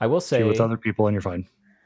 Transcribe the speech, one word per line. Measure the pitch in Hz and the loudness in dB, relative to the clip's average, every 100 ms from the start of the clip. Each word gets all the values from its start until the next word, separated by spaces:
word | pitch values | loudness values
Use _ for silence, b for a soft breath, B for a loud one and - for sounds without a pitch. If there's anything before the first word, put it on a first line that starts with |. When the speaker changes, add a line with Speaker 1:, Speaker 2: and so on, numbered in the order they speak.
Speaker 1:
I | 113 | 0
will | 170 | 0
Speaker 2:
do | - 131 | 0 0
it | 107 | 2
with | 110 | 2
Speaker 1:
say | |
Speaker 2:
other | 113 113 | 0 -2
people | 110 104 107 | -4 0 0
and | |
you're | 104 | 0
fine. | 95 87 92 _ _ _ | -4 -8 -10 _ _ _